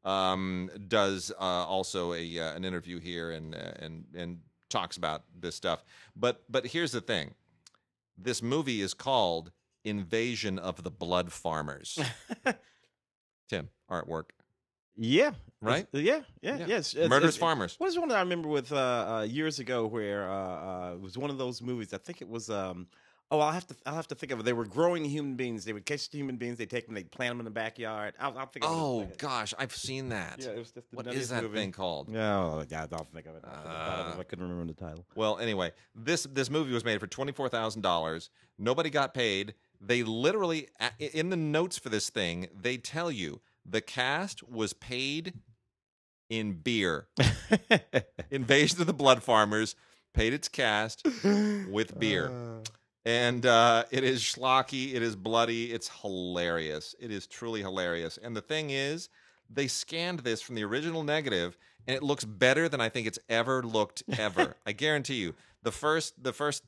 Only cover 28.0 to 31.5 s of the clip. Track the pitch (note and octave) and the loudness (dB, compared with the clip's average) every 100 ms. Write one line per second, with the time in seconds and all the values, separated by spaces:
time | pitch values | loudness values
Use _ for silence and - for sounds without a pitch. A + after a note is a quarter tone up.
28 | G#2+ - C#3 A#2+ C3+ C#3 D3+ E3 D3+ A#2+ | -6 -6 -6 -6 -12 -2 0 0 0 0
29 | G2 E2+ D3 B2+ G#2 - C3 - - C3+ | -2 -6 -4 -2 -2 -4 -6 -6 -6 -6
30 | C3 A#2 D#2+ B2 B2+ G#2+ A#2 - - B2 | -4 -4 -6 -8 -8 -8 -10 -16 -16 -12
31 | A#2+ C3 B2 B2 A2+ | -6 -4 -2 -2 -2